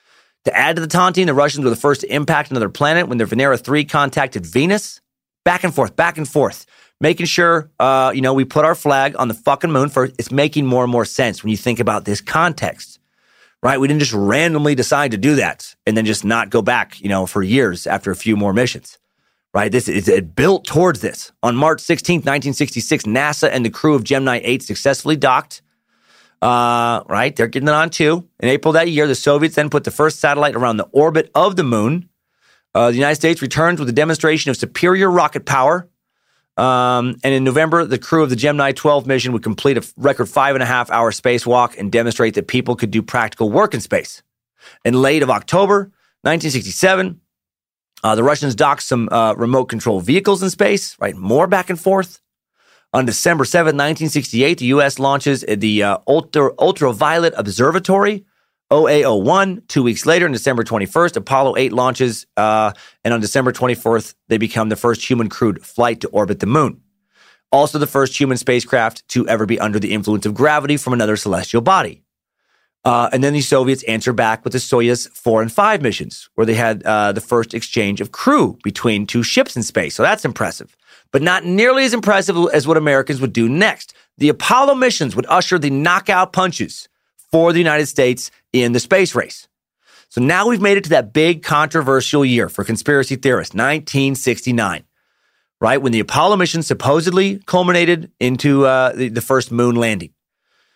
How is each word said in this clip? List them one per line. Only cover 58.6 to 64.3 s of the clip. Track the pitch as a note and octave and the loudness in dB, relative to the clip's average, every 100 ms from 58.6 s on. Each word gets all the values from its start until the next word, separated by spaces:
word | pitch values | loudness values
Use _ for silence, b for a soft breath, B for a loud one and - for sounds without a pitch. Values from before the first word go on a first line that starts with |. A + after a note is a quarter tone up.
| - | 0
O | D3 C#3+ | 2 4
A | D3 | 4
O | C3 G#2 | 2 2
one. | G#2+ F#3+ G3 F#3 - | 2 2 0 -4 -4
Two | D3 | 0
weeks | A#2+ G#2 D#3+ | 0 0 2
later, | F3 E3+ | 2 2
on | |
December | A#2+ C#3 A#2+ | -2 -2 -2
twenty-first, | A2+ A2 G2 E3 E3+ G#2+ | -2 -2 -2 0 0 -2
Apollo | - C3 C#3 - | -2 0 2 0
eight | C3 | 0
launches, | A#2+ B2+ A#2+ B2+ A2 - - | 0 -2 0 -2 -4 -8 -2
uh, | G#2+ A2 G#2+ - B B | 0 2 0 -4 B B
and | A#2 | -4
on | A#2 | -4
December | G#2 C#3 B2+ | 0 0 0
twenty-fourth, | B2 B2+ A#2 A2+ A2+ - - | 0 -2 -2 0 -2 -2 -16
they | - | -4